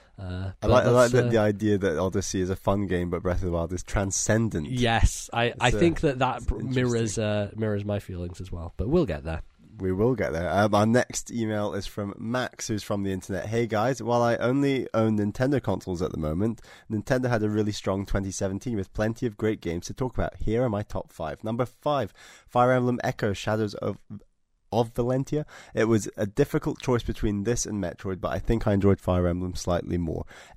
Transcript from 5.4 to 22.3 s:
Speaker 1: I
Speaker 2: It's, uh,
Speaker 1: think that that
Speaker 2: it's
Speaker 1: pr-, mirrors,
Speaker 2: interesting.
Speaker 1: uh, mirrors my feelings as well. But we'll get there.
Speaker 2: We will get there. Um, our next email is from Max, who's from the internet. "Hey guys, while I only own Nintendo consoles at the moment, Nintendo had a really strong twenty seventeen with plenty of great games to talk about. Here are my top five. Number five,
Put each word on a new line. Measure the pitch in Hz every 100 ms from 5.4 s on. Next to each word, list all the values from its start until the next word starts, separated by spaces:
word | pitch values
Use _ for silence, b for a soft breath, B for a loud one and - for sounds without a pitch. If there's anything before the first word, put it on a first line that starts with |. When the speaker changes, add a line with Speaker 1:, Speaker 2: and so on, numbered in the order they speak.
| 120 120
Speaker 1:
I | 123
Speaker 2:
It's, |
uh, | 110
Speaker 1:
think | 170 160
that | 156 127
that | 127 123
Speaker 2:
it's | -
Speaker 1:
pr-, | -
mirrors, | 135 127 123 117 113 110
Speaker 2:
interesting. |
Speaker 1:
uh, | 107 104 104 107
mirrors | 110 101
my | 104 101
feelings | - 90 87 87
as | 90
well. | 85 85 -
But | 98
we'll | 175 113
get | 76
there. | 76 80 - _ - 107
Speaker 2:
We | 95
will | 92 117
get | 117 73
there. | 80 87
Um, | 80 104
our | 104 110
next | 120 - - -
email | 117 110 107 104
is | 98
from | - - 101 -
Max, | 110 127 120 - -
who's | 107
from | - 101
the | 98
internet. | 95 - 92 -
"Hey | 117 120
guys, | 107 120 131
while | 110 120
I | 117 117
only | 117 139 139 135 -
own | 110 113 107
Nintendo | 104 - 131 135
consoles | - 92 - 87
at | 85
the | -
moment, | 76 82 113 113 B B B
Nintendo | 107 - 127 123
had | 117
a | 107
really | 107 104
strong | 101 - 95 98
twenty | 101 98
seventeen | - 98 98 127 107
with | 95
plenty | - 107 110 123
of | 104
great | 110 107
games | 85 85 -
to |
talk | - 127 -
about. | 87 90
Here | - 113
are | 127
my | 101
top | 107 92 -
five. | - 78 -
Number | 107 117 123
five, | _ 147 143 101 - B